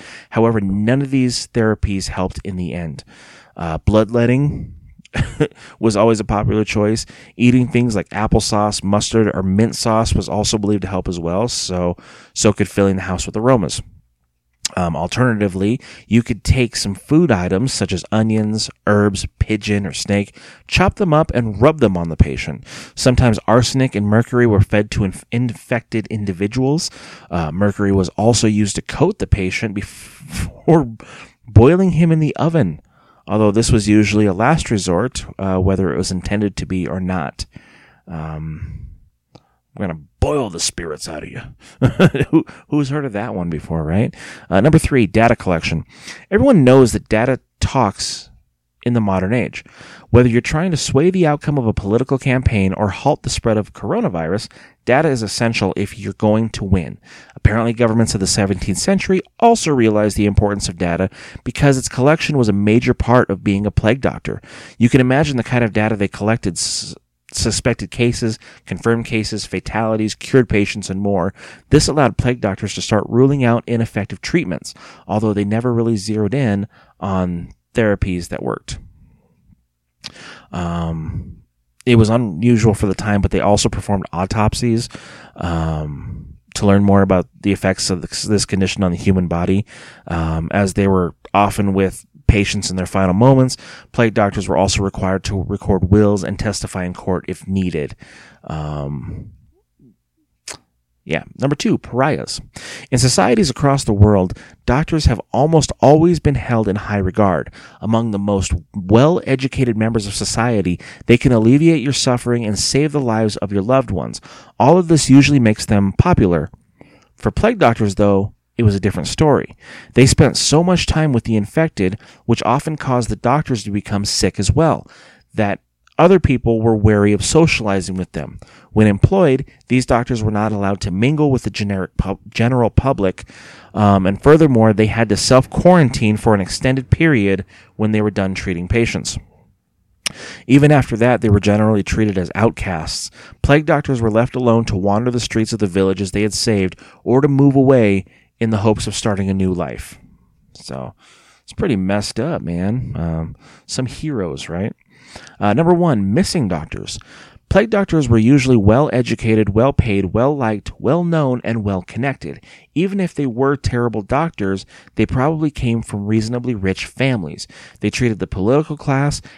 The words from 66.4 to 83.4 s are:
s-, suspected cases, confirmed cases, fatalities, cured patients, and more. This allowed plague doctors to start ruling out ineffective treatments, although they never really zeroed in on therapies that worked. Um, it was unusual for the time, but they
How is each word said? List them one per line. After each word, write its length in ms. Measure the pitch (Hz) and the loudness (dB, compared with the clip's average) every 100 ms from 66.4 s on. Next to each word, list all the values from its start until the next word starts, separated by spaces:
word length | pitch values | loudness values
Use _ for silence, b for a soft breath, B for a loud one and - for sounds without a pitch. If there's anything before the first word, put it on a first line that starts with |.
| 95 | -2
s-, 400 | 82 - - - - _ _ _ | -6 -6 -8 -10 -16 _ _ _
suspected 560 | - 226 - - 117 - | -6 -4 -2 -2 -4 -6
cases, 480 | - 120 117 117 107 B B - | -2 0 0 -4 -6 B B -12
confirmed 400 | 92 117 117 110 | -6 -2 -2 -2
cases, 400 | 113 107 107 - | -6 -4 -8 -8
fatalities, 680 | 95 - 110 113 110 107 | -8 -6 -4 -2 -2 -4
cured 340 | - - 135 117 | -6 0 2 2
patients, 420 | 107 101 107 92 | 0 -2 -4 -8
and 100 | 95 | -4
more. 340 | 101 98 90 - B B B | -2 0 -2 -6 B B B
This 180 | 147 - | 2 2
allowed 300 | 147 127 - | 2 0 0
plague 220 | 123 127 | -4 -2
doctors 340 | 104 95 101 | -4 -4 -6
to 80 | - | -8
start 220 | - 107 - | -2 -2 0
ruling 360 | 117 135 143 | 2 4 4
out 200 | 123 117 - | 2 0 -2
ineffective 540 | 117 113 - 98 95 | -4 -4 -4 -8 -8
treatments, 540 | - 180 120 80 - - B B - | -4 -4 -2 -8 -12 -20 B B -6
although 260 | 101 110 | -2 0
they 120 | 104 | -2
never 280 | 101 110 123 | -2 -2 -2
really 240 | 117 117 110 | 0 0 -2
zeroed 380 | 101 107 104 | -2 -2 -2
in 340 | 127 127 101 101 b b b | -2 -2 -2 -4 b b b
on 500 | 95 95 90 87 87 - _ | -6 -2 -2 -6 -10 -18 _
therapies 540 | 120 110 98 98 90 85 | -2 0 0 -2 -4 -8
that 140 | - | -8
worked. 360 | - - - - - _ _ _ _ _ _ _ _ _ _ _ - B B B B | -8 -8 -10 -16 -18 _ _ _ _ _ _ _ _ _ _ _ -20 B B B B
Um, 920 | - 175 85 82 82 156 - - - _ _ _ _ - | -8 -6 -4 -6 -6 -8 -10 -12 -18 _ _ _ _ 2
it 100 | 117 | 4
was 140 | 107 | 4
unusual 640 | 117 117 80 117 120 110 | 2 -2 -2 2 2 2
for 120 | 101 104 | 2 -2
the 80 | |
time, 280 | 92 107 101 | -2 -2 -2
but 80 | 98 | -2
they 100 | 98 | -2